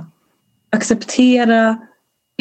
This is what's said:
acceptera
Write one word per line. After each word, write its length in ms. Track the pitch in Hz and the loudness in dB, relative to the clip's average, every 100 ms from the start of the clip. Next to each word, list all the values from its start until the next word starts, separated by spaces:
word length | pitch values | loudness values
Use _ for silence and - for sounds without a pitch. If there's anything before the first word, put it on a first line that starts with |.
| 160 _ _ _ _ _ - | -8 _ _ _ _ _ -8
acceptera 1080 | 214 - 226 - - 254 247 233 226 226 226 - _ _ _ _ - | -6 -2 -4 -4 0 2 2 2 2 0 -2 -10 _ _ _ _ -2